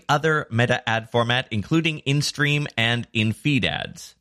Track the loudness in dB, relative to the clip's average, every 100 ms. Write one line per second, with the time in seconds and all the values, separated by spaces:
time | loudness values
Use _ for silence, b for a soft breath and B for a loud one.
0 | 0 0 2 0 -2 0 2 0 0 -4
1 | 0 0 2 0 -2 -4 0 0 0 -2
2 | 0 0 0 -2 0 0 -2 -2 0 0
3 | -2 0 0 0 0 2 2 -2 -6 -12
4 | -20 -20